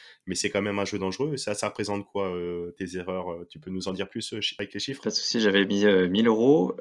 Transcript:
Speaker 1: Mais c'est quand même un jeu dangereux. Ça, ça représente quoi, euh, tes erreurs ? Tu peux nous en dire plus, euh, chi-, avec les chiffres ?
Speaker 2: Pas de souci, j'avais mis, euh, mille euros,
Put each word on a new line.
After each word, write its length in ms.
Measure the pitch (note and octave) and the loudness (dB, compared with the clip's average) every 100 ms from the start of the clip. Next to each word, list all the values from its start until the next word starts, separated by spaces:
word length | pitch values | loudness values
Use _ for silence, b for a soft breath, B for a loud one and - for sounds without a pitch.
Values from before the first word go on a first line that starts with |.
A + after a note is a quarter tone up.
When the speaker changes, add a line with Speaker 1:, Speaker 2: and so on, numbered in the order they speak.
| B B - | B B -8
Speaker 1:
Mais 80 | |
c'est 160 | F2+ G#2 | -2 0
quand 120 | G2+ | 0
même 160 | G#2 G2+ | 0 0
un 60 | |
jeu 140 | G2 G#2 | -2 -2
dangereux. 380 | F#2+ F#2 D3 C3+ | -2 -2 -4 -4
Ça, 180 | - | -4
ça 140 | G#2 G#2 | -2 -4
représente 380 | - G#2 G2+ G2 | -4 -4 -4 -4
quoi, 280 | G2+ F#2+ | -4 -2
euh, 380 | F2+ F2 F2 F2 | -2 -4 -6 -8
tes 240 | E2+ F#2+ F2+ | -8 -8 -6
erreurs ? 500 | F2+ F#2 F2+ E2+ F2 | -6 -4 -6 -8 -12
Tu 120 | D#2 | -16
peux 100 | F#2 | -8
nous 180 | F#2 F#2 | -6 -6
en 40 | |
dire 160 | F#2 F#2+ | -6 -6
plus, 240 | A#2 - | -8 -8
euh, 80 | A2 | -6
chi-, 160 | G2+ - | -6 -6
avec 160 | G2+ | -8
les 60 | G2+ | -6
chiffres ? 220 | - - | -8 -6
Speaker 2:
Pas 80 | A2 | -4
de 40 | |
souci, 260 | - - A#2+ | -4 -2 2
j'avais 240 | G#2+ G2 | 4 4
mis, 200 | G2+ G2+ | 2 4
euh, 240 | G#2 F#2+ F2+ | 6 6 4
mille 180 | G2 A#2 | 4 4
euros, 480 | A2 A#2+ D#3 F#3 - | 6 6 6 4 -2